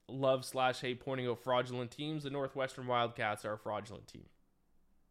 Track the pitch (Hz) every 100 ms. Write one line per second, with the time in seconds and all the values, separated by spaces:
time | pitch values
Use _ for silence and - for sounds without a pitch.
0 | - 135 135 131 123 135 127 127 127 123
1 | - 131 123 113 - 123 123 123 120 -
2 | 147 156 143 143 135 135 131 - 127 120
3 | 117 117 110 104 107 107 - 104 104 101
4 | 107 - - _ _ _ _ _ _ _
5 | _